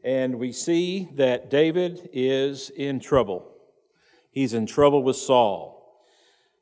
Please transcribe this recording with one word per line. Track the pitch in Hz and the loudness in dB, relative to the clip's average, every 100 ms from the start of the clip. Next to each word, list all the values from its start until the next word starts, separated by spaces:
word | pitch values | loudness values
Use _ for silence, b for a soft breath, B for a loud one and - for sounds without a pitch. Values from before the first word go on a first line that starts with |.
And | 120 131 131 123 | -2 -2 -2 -4
we | 127 | -8
see | 117 - 170 180 196 170 | -6 -4 -2 -2 -6 -8
that | 135 131 123 107 | 0 0 0 -2
David | 139 160 165 180 175 - | 2 2 2 -4 -6 -10
is | 131 127 135 139 139 - | -2 0 0 -2 -4 -14
in | - 139 131 | -8 -6 -6
trouble. | - 139 101 90 - - _ _ _ _ _ _ _ | 0 0 2 -6 -12 -20 _ _ _ _ _ _ _
He's | 135 131 | -4 -2
in | 113 | -2
trouble | 107 - 143 143 | -2 4 4 6
with | 131 127 | 0 -2
Saul. | - 127 110 90 76 - _ _ _ _ _ _ _ _ | 2 4 4 0 -10 -18 _ _ _ _ _ _ _ _